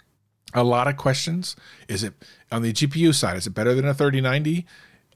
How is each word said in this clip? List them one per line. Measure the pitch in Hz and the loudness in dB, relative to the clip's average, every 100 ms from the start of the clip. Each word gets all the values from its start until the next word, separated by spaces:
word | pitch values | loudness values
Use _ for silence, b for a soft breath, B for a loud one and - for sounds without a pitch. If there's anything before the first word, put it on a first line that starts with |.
| _ _ _ _ - | _ _ _ _ -6
A | 123 | 0
lot | 120 120 135 | 2 2 2
of | 139 | 0
questions. | 135 135 - 175 180 - B B B | -2 -2 -2 -6 -6 -12 B B B
Is | 98 | -6
it, | 107 - b b b | -6 -10 b b b
on | 117 | -4
the | 117 | -2
G | 107 147 | 0 0
P | 156 | 2
U | 165 | 2
side, | 135 104 90 | 4 0 -2
is | 104 | -6
it | |
better | 101 117 | -2 2
than | 127 | 2
a | 143 | 2
thirty | 139 143 135 | 2 2 2
ninety? | 131 139 151 170 170 b b b b | 0 0 0 -2 -6 b b b b